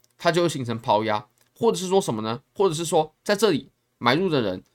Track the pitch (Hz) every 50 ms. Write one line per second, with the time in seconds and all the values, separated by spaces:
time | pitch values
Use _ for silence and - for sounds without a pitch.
0 | _ _ _ - - 175 160 175 175 165 156 139 127 117 117 117 - - 104 107
1 | 110 107 104 104 - _ _ _ _ _ _ - 233 226 190 165 185 180 190 196
2 | 190 - 123 107 110 110 117 120 _ _ _ - 196 190 156 156 170 151 180 160
3 | 156 - _ _ - - 208 196 220 208 160 123 - - _ _ _ _ _ -
4 | 117 120 131 160 190 185 151 135 113 98 92 92 - _